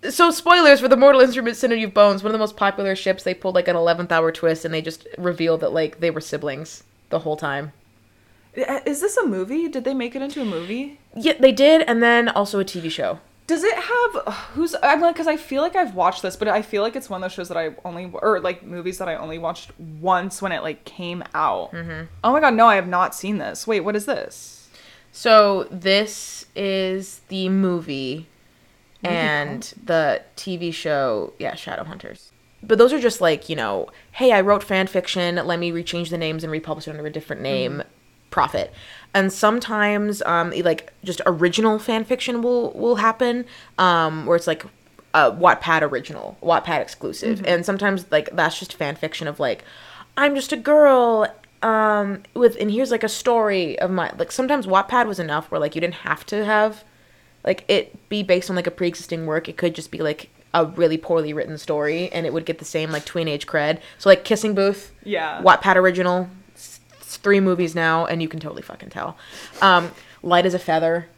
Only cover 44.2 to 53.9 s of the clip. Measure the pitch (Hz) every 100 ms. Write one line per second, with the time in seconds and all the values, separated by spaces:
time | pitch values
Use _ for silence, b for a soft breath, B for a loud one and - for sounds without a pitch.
44.2 | 160 170 170 160 - _ _ _ _ 156
45.2 | 139 - 175 - - 160 151 135 - -
46.2 | 50 - 165 165 - 156 - - - -
47.2 | - 208 190 175 170 196 196 196 180 151
48.2 | 151 170 160 - 185 - 147 156 156 -
49.2 | 156 151 139 104 - B B B B -
50.2 | 285 277 262 254 233 302 294 262 240 220
51.2 | 214 - _ _ 226 220 214 208 202 196
52.2 | - - 240 226 214 214 262 226 220 -
53.2 | - 233 214 196 165 - 180